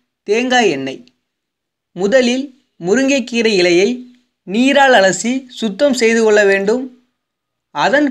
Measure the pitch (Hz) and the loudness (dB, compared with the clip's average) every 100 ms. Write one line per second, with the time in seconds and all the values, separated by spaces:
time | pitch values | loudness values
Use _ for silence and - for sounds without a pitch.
0 | _ _ - 214 254 247 214 139 131 131 | _ _ -4 -4 0 0 0 -2 -6 -12
1 | - _ _ _ _ _ _ _ _ 175 | -18 _ _ _ _ _ _ _ _ -6
2 | 196 262 240 254 285 - _ - 170 233 | 0 2 2 -2 -6 -14 _ -10 -2 0
3 | 269 277 226 233 226 196 175 175 202 247 | 0 -2 -2 -2 0 2 2 2 0 -2
4 | - _ _ _ - 196 262 277 269 240 | -12 _ _ _ -8 -2 0 2 4 4
5 | 190 185 233 262 269 - 226 196 285 247 | 2 0 -4 -6 -8 -10 -8 -2 -2 0
6 | 226 226 220 208 202 196 196 247 254 - | 0 2 2 2 2 2 0 -4 -6 -16
7 | _ _ _ _ _ _ _ 147 170 269 | _ _ _ _ _ _ _ -4 0 0
8 | 294 | 0